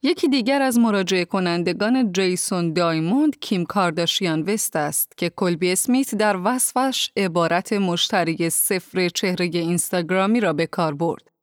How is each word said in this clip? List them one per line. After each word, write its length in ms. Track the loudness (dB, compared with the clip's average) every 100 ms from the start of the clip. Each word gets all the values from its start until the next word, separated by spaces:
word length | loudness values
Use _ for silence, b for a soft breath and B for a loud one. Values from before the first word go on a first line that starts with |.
یکی 240 | 0 0 2
دیگر 340 | 2 2 2
از 180 | 2 4
مراجعه 460 | 4 2 0 0 0
کنندگان 840 | 0 0 0 -2 -2 0 2 0
جیسون 640 | 0 0 0 -2 -2 0
دایموند 680 | 0 0 0 0 2 2 0
کیم 260 | -2 -2 0
کارداشیان 760 | 0 0 0 -2 0 0 -2
وست 340 | -2 -2 -2 -2
است 420 | -2 -4 -6 -4
که 120 | -6
کلبی 420 | -2 -2 0 0
اسمیت 440 | 0 2 0 0 0
در 220 | 0 2
وصفش 680 | 0 0 -2 0 -2 -2 -4 -2
عبارت 560 | -2 0 0 0 0
مشتری 760 | -2 0 0 0 0 0 0 -2
صفر 600 | 0 0 -2 -2 -2 -2
چهرهٔ 400 | 0 -2 -2 -2
اینستاگرامی 840 | -2 0 -2 0 -2 0 0 2 2
را 140 | 2
به 140 | 0 -2
کار 260 | 0 -2
برد. 380 | 0 -4 -4 _ _